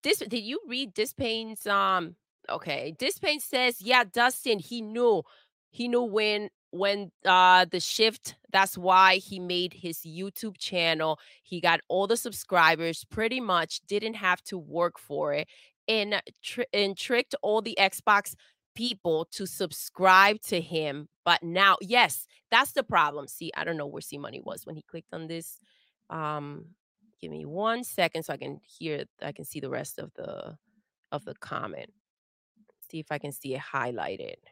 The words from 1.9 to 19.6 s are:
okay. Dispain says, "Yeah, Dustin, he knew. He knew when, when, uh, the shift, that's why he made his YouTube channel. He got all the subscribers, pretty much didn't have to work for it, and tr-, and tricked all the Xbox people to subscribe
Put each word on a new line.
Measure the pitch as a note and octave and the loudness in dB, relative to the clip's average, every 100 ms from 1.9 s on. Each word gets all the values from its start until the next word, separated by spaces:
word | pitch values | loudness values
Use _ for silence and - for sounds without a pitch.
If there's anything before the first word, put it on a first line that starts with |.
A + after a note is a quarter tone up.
| F#3 E3 F3 _ _ - | 2 0 -10 _ _ -8
okay. | E3 E3+ C#3 C3+ D#3+ | -8 -4 -6 -6 -4
Dispain | C4+ - F#4+ D4+ | -6 -2 -2 -2
says, | - C4 B3+ A#3+ | -2 0 0 -2
"Yeah, | G3 B3 | 2 4
Dustin, | A3 A#3 A#3+ B3+ C4 G#3 | 4 2 2 0 -2 -2
he | - A#3+ | -2 -10
knew. | G#3+ A3 A#3+ G3 - _ _ _ _ | -8 0 2 2 -2 _ _ _ _
He | - A#3+ | -8 -2
knew | A#3+ | 0
when, | A#3+ G3+ G#3+ G#3 G#3 _ _ | 0 0 2 0 -4 _ _
when, | F3 G3 G3+ G3 _ F#3+ | -2 0 0 -4 _ 4
uh, | F#3 F#3 F3+ F3+ | 8 10 8 6
the | F3+ | 0
shift, | - - A3 A3 - - _ | -4 2 2 2 -14 -16 _
that's | F#3+ G3 - | 2 2 0
why | F3+ F#3 F#3+ F#3+ | 4 8 8 6
he | F#3+ F#3+ | 0 -10
made | F3+ F3+ F3+ | -4 -2 -2
his | - F3 D#3+ | -6 -10 -10
YouTube | E3 D#3+ G3 - A3+ F#3+ | -12 -10 -10 -8 -10 -8
channel. | - F#3 E3 D#3+ D#3+ D3+ - _ | -6 0 0 2 0 -2 -8 _
He | _ F3 | _ 0
got | E3+ E3 - | 2 2 0
all | F3+ G3 | 0 2
the | A#3 | 0
subscribers, | A#3+ G3 - F#3 D#3+ D#3+ E3 D#3+ - | -2 -10 0 4 6 4 -2 -6 -10
pretty | - A3+ B3+ | -4 -2 -2
much | A3+ F3 E3 - _ | 0 0 0 -8 _
didn't | G3+ A3 A3 | -4 -4 -4
have | F#3+ F3+ - | 0 0 -2
to | F#3 | -12
work | D3 D#3 E3+ - | -8 -2 -2 -2
for | - D3 D3+ | -8 -4 -2
it, | D3 D#3 - _ _ - | -2 -4 -12 _ _ -2
and | A3 G#3 G3+ - _ | -2 0 -4 -6 _
tr-, | - - A#3 | -12 -6 -2
and | G3+ G3+ F#3+ | 0 0 -2
tricked | - A#3+ - - | 0 0 0 -4
all | G#3 G#3+ | 0 0
the | A3 - | 0 0
Xbox | F#3+ - - G#3 - - _ _ _ | 0 2 4 4 2 -14 _ _ _
people | - A#3+ G#3+ F3 D#3 E3+ | -6 -6 -4 0 0 -2
to | - F#3+ | -8 -8
subscribe | - | -4